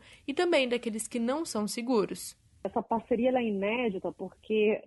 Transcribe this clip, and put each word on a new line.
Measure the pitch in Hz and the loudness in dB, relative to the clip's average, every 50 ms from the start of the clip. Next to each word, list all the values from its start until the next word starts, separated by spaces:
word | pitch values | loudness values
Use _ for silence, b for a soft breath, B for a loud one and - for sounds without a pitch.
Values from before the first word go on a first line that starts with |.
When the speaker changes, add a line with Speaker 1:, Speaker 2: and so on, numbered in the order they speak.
| B B B B B | B B B B B
Speaker 1:
e | - | -4
também | 277 - 359 349 339 285 254 | 0 0 2 4 4 4 4
daqueles | 240 240 240 - 233 208 220 - | 2 0 -2 -2 -4 -4 -6 -6
que | - - 240 | -4 -4 -2
não | 226 240 - - 226 | 0 0 0 -2 -4
são | - - 214 214 202 | -4 -2 -2 -2 -2
seguros. | - 240 233 254 262 214 180 - 185 - - - - _ _ _ _ _ - | -4 -4 -2 2 2 2 2 0 -2 -8 -10 -14 -16 _ _ _ _ _ -8
Speaker 2:
Essa | 190 - 233 | -4 -2 -2
parceria, | - - 226 220 - - 254 208 240 254 | -2 0 -2 -2 0 0 0 2 4 4
ela | 254 254 | 2 2
é | 240 | 2
inédita | 220 202 190 196 208 226 254 247 226 190 180 - 175 | 0 0 0 0 0 0 0 0 -2 -2 -2 -4 -6
porque, | 156 - 185 180 - - - - 220 214 208 214 208 - - | -6 -8 -10 -12 -12 -12 -6 0 2 4 4 4 2 0 -2